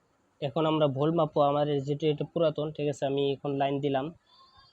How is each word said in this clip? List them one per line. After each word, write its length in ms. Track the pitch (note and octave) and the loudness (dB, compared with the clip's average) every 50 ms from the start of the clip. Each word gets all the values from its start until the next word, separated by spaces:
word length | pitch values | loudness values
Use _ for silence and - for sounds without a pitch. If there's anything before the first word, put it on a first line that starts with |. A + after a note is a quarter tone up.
| _ _ _ _ _ _ _ - | _ _ _ _ _ _ _ -6
এখন 220 | D#3+ C3+ A#2+ E3+ D#3 | -6 -4 -2 0 2
আমরা 200 | D#3 D#3 D#3 D#3 C#3+ | 2 2 4 2 2
ভোল্ট 260 | B2+ C3 D3 D#3+ E3 | 2 2 0 0 2
মাপবো। 240 | E3+ D#3 D3 - D#3+ | 2 0 0 2 2
আমার 240 | C#3+ C#3+ C#3+ D3 D3 D3 D3 C#3+ | 2 4 4 2 0 0 0 -2
যেহেতু 240 | C3+ C#3+ D3 C#3+ D#3+ D#3 | -2 -2 -4 -2 0 0
এটা 180 | D3 D3 D#3 | 0 0 -4
পুরাতন, 420 | - - E3+ E3 D#3 D3+ - D3 D#3 | -6 -2 0 0 0 0 -2 -6 -6
ঠিক 160 | D3+ - D3 D3 | -6 -4 -4 -4
আছে, 140 | C3+ - D3+ | -2 -2 -2
আমি 180 | C#3 C#3 C#3 C#3 C#3 | -2 0 0 0 0
এখন 200 | C#3 C3 - C#3+ C#3 C#3 | -2 -2 -4 -6 -2 -2
লাইন 180 | C#3 C#3 C#3+ C#3 | 0 0 -2 -2
দিলাম, 260 | C#3+ C#3+ C3+ C3 C3+ E3 F3 - _ _ _ _ - _ _ - - _ | -2 0 0 0 -2 -4 -10 -14 _ _ _ _ -20 _ _ -20 -20 _